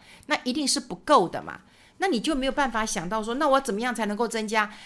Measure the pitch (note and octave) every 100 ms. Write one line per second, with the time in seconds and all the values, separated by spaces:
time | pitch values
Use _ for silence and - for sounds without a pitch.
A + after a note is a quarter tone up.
0 | - - - D4 B3+ C4 C4+ - - -
1 | - C4+ F3 - D#2 - - - - -
2 | F#4+ A#3+ D4 C#4+ C4+ D4 C4+ A3 A3 G#3
3 | E3 A3 G#3+ B3 D4+ C4+ C4 G3+ B3 A#3
4 | G#3 G#3 A#3 A3+ G#3+ A3 G#3 -